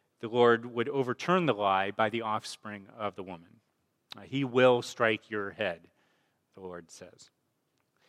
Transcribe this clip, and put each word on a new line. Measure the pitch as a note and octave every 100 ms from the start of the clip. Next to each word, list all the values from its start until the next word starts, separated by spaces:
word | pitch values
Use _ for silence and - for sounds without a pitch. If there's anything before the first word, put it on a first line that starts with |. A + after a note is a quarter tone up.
| _ -
the | A2+
Lord | A#2+ A#2+ A#2 A#2+
would | A#2+ A#2
overturn | C#3 B2 A#2+ - F#3 D#3
the |
lie | G#2 G2+ F#2+ G2
by | G#2 A2
the | A2+
offspring | A2 G#2+ - - G#2+ G#2 G2 A2+
of | G#2 F#2+
the |
woman. | F#2 E2+ F2 A2+ _ _ _ _ _ G2+
Uh, |
"He | G2 C3+
will | C3 B2 B2+ A#2+
strike | - - A2+ A2 -
your | G#2+ G2
head," | F2 G2+ E2+ _ _ _ _ _ _ _ -
the |
Lord | F#2 F2 E2
says. | - F2+ - - _ _ _ _ _ _ _